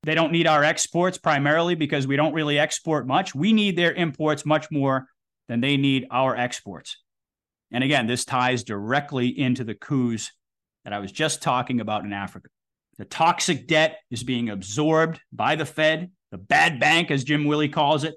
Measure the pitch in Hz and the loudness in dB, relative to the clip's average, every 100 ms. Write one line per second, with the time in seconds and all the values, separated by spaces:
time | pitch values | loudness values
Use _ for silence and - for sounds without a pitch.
0 | 156 160 160 165 165 151 147 165 - 165 | 0 0 2 2 4 4 4 2 -2 0
1 | 180 180 - 143 143 156 170 170 147 151 | 0 0 0 2 2 2 2 0 0 -2
2 | 135 139 156 156 151 147 151 - - 151 | 0 2 0 0 0 0 0 -2 -2 -2
3 | 123 143 190 131 190 220 208 170 175 175 | 0 -2 -2 -2 2 4 2 2 0 0
4 | 170 143 156 147 151 151 151 151 139 131 | -4 0 0 0 0 0 0 -2 0 0
5 | 131 _ _ _ _ 117 131 143 139 135 | -4 _ _ _ _ -2 2 2 2 0
6 | 131 123 131 117 123 - - 87 - - | 0 0 0 0 -4 -6 -12 -16 -16 -18
7 | _ _ _ _ _ _ _ 120 131 147 | _ _ _ _ _ _ _ -2 2 2
8 | 113 123 - 131 127 127 - 104 104 135 | 0 -2 -2 0 0 0 -4 -8 -2 -2
9 | 143 135 123 - 131 123 113 104 - 139 | -2 -2 -2 0 -2 -2 -4 -10 -4 0
10 | 123 113 - _ _ _ _ _ - 104 | 0 -2 -8 _ _ _ _ _ -10 -8
11 | 98 - 156 - - 127 120 123 107 107 | -8 -4 -4 -2 -2 -2 0 -4 -2 -4
12 | 101 101 98 98 - _ _ _ _ - | -4 -8 -8 -12 -20 _ _ _ _ -20
13 | 101 - 165 170 - 147 117 156 160 - | -16 0 2 2 0 -2 0 2 2 0
14 | _ 117 120 123 117 101 90 107 151 160 | _ -10 -4 -4 -4 -6 -8 -2 2 2
15 | 160 165 _ - 117 156 147 - 156 160 | 2 -2 _ -4 -2 0 -4 0 0 0
16 | 180 _ _ 92 98 143 165 135 139 165 | -6 _ _ -18 0 2 2 2 2 2
17 | 170 139 127 147 147 147 151 156 143 151 | 2 -2 0 0 2 2 0 2 2 2
18 | 156 | 0